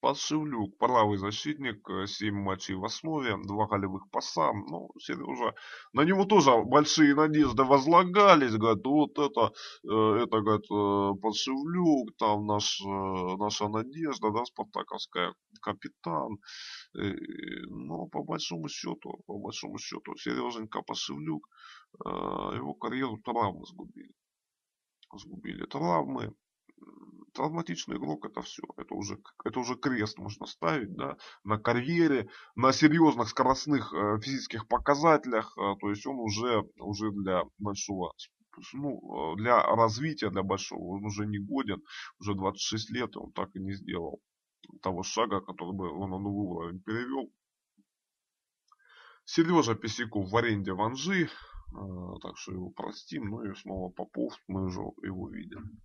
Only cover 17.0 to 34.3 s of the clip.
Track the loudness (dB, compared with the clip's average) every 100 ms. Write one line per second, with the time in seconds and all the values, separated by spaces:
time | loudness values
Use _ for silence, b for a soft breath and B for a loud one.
17 | -6 -6 -10 -12 -10 -12 -12 -12 -10 -10
18 | -8 -10 -8 -8 -6 -8 -10 -10 -10 -10
19 | -10 -16 -14 -12 -10 -10 -12 -12 -12 -12
20 | -12 -10 -6 -4 -4 -6 -10 -10 -8 -8
21 | -8 -8 -6 -8 _ B B B B -14
22 | -10 -8 -6 -6 -6 -8 -8 -8 -8 -6
23 | -6 -8 -6 -2 -2 -4 -16 -18 -18 -18
24 | -20 _ _ _ _ _ _ _ _ _
25 | _ -20 -18 -16 -12 -10 -10 -4 0 0
26 | -2 -6 -8 -10 _ _ _ _ -20 -20
27 | -20 -20 -20 -6 -4 -4 -6 -8 -6 -6
28 | -6 -8 -8 -10 -12 -14 -16 -14 -12 -10
29 | -8 -10 -16 _ -8 -6 -4 -4 -2 0
30 | -2 -6 -12 -12 -14 -6 -2 -2 -4 -8
31 | -8 -10 B B -4 -2 2 0 0 2
32 | 4 4 -2 B B 2 4 8 6 8
33 | 6 6 -2 2 4 4 2 0 0 0
34 | 0 0 -2